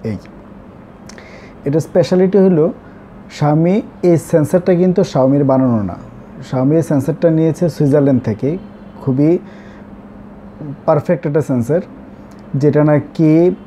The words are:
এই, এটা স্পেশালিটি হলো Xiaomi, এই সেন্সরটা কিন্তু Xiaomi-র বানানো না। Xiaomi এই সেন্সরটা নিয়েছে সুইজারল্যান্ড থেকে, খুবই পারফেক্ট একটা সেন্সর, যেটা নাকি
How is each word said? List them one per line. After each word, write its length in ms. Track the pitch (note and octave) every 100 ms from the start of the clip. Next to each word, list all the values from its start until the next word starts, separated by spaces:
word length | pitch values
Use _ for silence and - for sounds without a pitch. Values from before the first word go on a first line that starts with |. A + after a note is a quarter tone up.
এই, 120 | A2 G2 - - - - - - - - - - - - - -
এটা 160 | D3 D#3
স্পেশালিটি 580 | - F#3 D#3+ F#3 F#3+ G3
হলো 340 | F#3+ E3 E3 - - - - - - -
Xiaomi, 400 | D3 D3+ E3+ G3+ - -
এই 140 | F3+ E3
সেন্সরটা 580 | - E3 D3 F#3 F3+
কিন্তু 280 | F3 F#3 F3+
Xiaomi-র 420 | F#3 C#3+ C3 C#3+
বানানো 380 | C#3 C3 C3 A#2
না। 120 | G2 - - - - - -
Xiaomi 240 | C3 C3
এই 80 | D#3+
সেন্সরটা 480 | D#3 D3 C3+ D3+ E3
নিয়েছে 380 | D#3+ E3 D3+ F3
সুইজারল্যান্ড 540 | - D3 D3 C#3 B2+
থেকে, 360 | B2 G#2 C3 F#3 - - - -
খুবই 380 | - C3 D3+ F3+ - - - - - - - - - - - - D3+ C#3
পারফেক্ট 420 | - D3+ - E3 D3+
একটা 140 | D#3
সেন্সর, 400 | D3 B2+ A#2 E3 - - - - - - -
যেটা 300 | C#3 D3 C#3+
নাকি 680 | D3+ D3 - - D#3 D#3+ F3+ F#3+